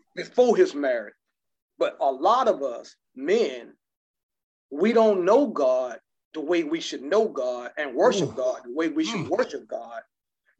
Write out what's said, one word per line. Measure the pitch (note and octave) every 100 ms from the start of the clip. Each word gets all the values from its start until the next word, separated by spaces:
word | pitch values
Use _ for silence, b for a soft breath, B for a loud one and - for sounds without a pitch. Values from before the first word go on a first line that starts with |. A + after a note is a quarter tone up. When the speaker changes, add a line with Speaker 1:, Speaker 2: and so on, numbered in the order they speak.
| _
Speaker 1:
Before | - - - B3 F#3
his | F3
marriage. | C#3+ C#3 A#2+ G#2 _ _ _ _ _ _ -
But | D#3 -
a | D3
lot | C3 F3+ B3 A#3+
of | D3+
us | C#3 A#2 - - _ B2+
men, | C#3+ A3+ D#3+ B2 A2+ _ _ _ _ _ _ _ _ _ -
we | C#3+ G#3+
don't | A3+ A3 G3
know | F3 B3 B3+
God | D#3 C3 B2+ B2+ A2+ _ _ _
the | D#3
way | D3 F3
we | D3 E3
should | - C3+
know | C#3 G3+ G#3+
God | C3+ B2+ B2 B2 -
and | C#3+
worship | B2 A3 G3 C3+
Speaker 2:
Ooh. | C3
Speaker 1:
God | B2+ B2
the | A#2+
way | C#3+ E3
we | C#3+
should | G3+ G#3+ C3
Speaker 2:
Mm. |
Speaker 1:
worship | G3 B3+ C3+ -
God | A#2+ A#2 A2+ - _ _ _ _ -